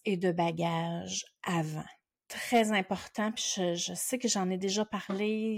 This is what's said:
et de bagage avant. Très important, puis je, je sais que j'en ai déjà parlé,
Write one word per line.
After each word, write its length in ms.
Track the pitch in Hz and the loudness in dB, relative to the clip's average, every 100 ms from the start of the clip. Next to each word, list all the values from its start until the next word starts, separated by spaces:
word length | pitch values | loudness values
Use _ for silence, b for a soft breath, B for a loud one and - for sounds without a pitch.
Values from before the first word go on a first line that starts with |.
et 140 | - 185 | -2 2
de 140 | 185 | 2
bagage 960 | 170 170 165 170 165 170 170 185 190 - _ | 2 0 2 0 0 -2 -4 -4 -8 -8 _
avant. 420 | - 170 156 156 - - _ _ _ | -2 0 0 -4 -10 -16 _ _ _
Très 460 | - - 240 214 | -10 4 4 6
important, 580 | 208 190 185 - - 214 | 2 2 -4 -4 -2 -2
puis 220 | 220 - - | 0 -4 0
je, 180 | 175 | 0
je 200 | 170 180 180 | 0 -4 -4
sais 240 | - 247 | -2 0
que 80 | 240 | 0
j'en 240 | 202 185 | 2 0
ai 60 | 185 | 0
déjà 280 | 196 202 214 | 0 0 -2
parlé, 720 | 202 - 196 214 220 220 | -4 -4 -2 0 0 0